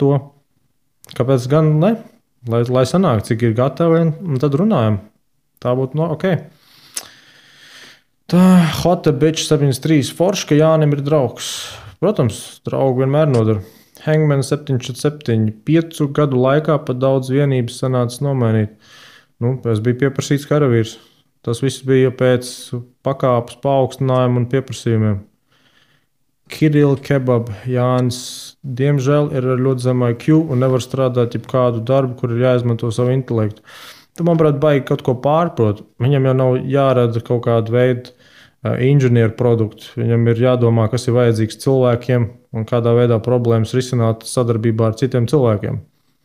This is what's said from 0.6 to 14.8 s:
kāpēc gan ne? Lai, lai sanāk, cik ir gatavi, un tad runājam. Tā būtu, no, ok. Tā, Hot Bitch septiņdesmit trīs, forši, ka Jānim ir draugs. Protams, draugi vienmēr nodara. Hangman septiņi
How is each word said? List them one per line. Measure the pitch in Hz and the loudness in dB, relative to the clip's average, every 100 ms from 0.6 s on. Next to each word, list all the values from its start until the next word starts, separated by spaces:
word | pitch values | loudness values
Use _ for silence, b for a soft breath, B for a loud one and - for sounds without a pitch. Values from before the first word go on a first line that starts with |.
| _ _ _ _ - | _ _ _ _ -14
kāpēc | - 123 131 127 | -4 0 0 2
gan | 156 156 151 | 2 2 2
ne? | 196 220 - _ _ _ 113 | 0 -2 -8 _ _ _ -4
Lai, | 117 120 | -2 0
lai | 127 131 | 0 2
sanāk, | 180 185 110 - | 2 2 0 -2
cik | 110 | 0
ir | 117 113 | 0 0
gatavi, | 131 - 170 165 165 | 0 0 2 2 0
un | 156 185 131 | -2 -4 -2
tad | 147 143 | 0 0
runājam. | 214 160 110 101 - _ _ _ _ _ | 0 2 0 -2 -6 _ _ _ _ _
Tā | 123 127 | -4 -2
būtu, | 135 151 | -2 -4
no, | 165 151 | -4 -2
ok. | 190 165 - B B B B B B B B B B B B B B B B _ - | -2 -2 -6 B B B B B B B B B B B B B B B B _ 0
Tā, | 175 185 180 160 - | 4 6 6 4 0
Hot | 165 180 156 131 | 0 2 0 2
Bitch | 160 160 | 0 0
septiņdesmit | - 147 143 123 | -2 0 0 0
trīs, | 156 156 120 - | 0 0 0 -2
forši, | 180 190 - | -2 -2 0
ka | 151 | 2
Jānim | 160 160 151 143 | 4 4 2 0
ir | |
draugs. | 139 156 123 - - B B B B B | 0 0 0 -4 -12 B B B B B
Protams, | 180 208 117 - - - | -2 0 -2 -2 -16 -14
draugi | - 131 135 127 | -6 -2 0 0
vienmēr | 135 147 156 | 0 0 2
nodara. | 120 110 104 B B B B 147 | 2 2 0 B B B B -2
Hangman | 156 151 139 | 0 2 0
septiņi | 131 147 151 123 | -2 -4 -4 -6